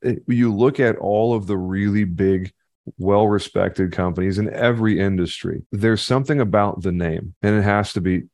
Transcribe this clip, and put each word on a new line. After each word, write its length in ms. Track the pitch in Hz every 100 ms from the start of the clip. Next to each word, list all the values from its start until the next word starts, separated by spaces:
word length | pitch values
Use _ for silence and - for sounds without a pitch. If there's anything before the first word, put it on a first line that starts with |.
it, 220 | 127 107 -
you 280 | 120 120 101
look 240 | 127 135
at 160 | 123 107
all 400 | 95 104 113 117
of 100 | 95
the 120 | 98
really 480 | 92 95 101 104 101
big, 480 | 85 95 95 92 _ _ _ - -
well-respected 920 | 90 101 107 104 - - 92 87 95
companies 480 | 82 90 87 92 95
in 100 | 107
every 440 | - 120 117 110 92
industry, 680 | 98 95 85 - - - -
there's 280 | 104 110 107
something 380 | - 127 135 147
about 420 | 110 104 104 -
the 120 | 92
name, 420 | 87 87 82 92 -
and 160 | 104 107
it 60 |
has 280 | 104 104 101
to 80 | -
be 240 | 90 90 -